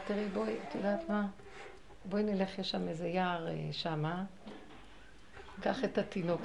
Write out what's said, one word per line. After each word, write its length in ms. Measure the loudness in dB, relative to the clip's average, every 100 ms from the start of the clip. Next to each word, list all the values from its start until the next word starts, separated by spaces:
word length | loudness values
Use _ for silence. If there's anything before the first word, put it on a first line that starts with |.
| 4
"תראי, 180 | 2 2
בואי, 280 | 2 2 0 -2
את 80 | 0
יודעת 340 | 2 2 2
מה? 180 | 2 2 -2 -14 -12 -12 -14 -16 -12 0
בואי 180 | 2
נלך, 360 | 4 4 2 2
יש 120 | 0
שם 160 | 0 0
איזה 200 | 0 2
יער, 400 | 4 4 2 0
אה, 60 | -2 -2
שמה. 520 | -2 0 2 2 0 -2 -6 -12 -12 -14 -14 -14 -16 -16 -16 -14 -14 -12 -2
קח 220 | 0 2
את 140 | 2 2
התינוק 440 | 0 0 2 2